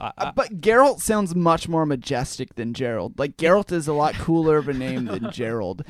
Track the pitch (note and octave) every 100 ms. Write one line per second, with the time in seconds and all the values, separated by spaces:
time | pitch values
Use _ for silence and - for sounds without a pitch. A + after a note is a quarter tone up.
0 | A2 - C#3+ G3+ B3+ F#3+ G3 A#3 C#4 A#3
1 | - G#3+ F#3+ F3+ E3+ E3 - E3 D#3 C3+
2 | - B2+ C3+ - B2+ - A2+ A#2+ B2 A2
3 | F#2+ - D3 - D#3+ G3+ - E3+ D3+ D3+
4 | D3+ - - E3 D#3 D3+ C#3+ C3 C3 B2+
5 | A#2+ G2 A3 - A2+ A2+ F#2 F#2 D3